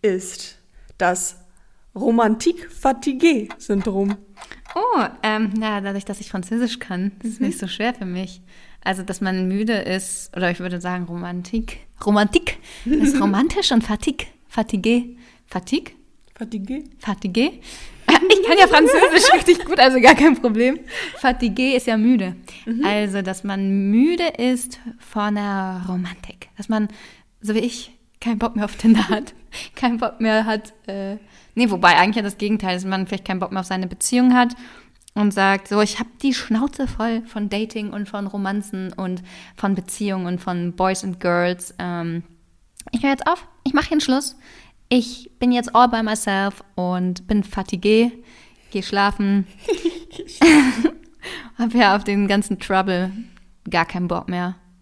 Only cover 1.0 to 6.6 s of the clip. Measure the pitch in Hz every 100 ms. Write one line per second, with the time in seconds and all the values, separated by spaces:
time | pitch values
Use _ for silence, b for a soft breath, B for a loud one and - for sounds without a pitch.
1 | 180 180 - - - - _ _ _ 208
2 | 233 233 220 226 339 339 - - 262 262
3 | 285 262 339 277 208 - - 202 190 196
4 | 196 202 - B B B B - 466 392
5 | 214 - 214 214 220 214 220 208 196 196
6 | 196 196 - 190 180 233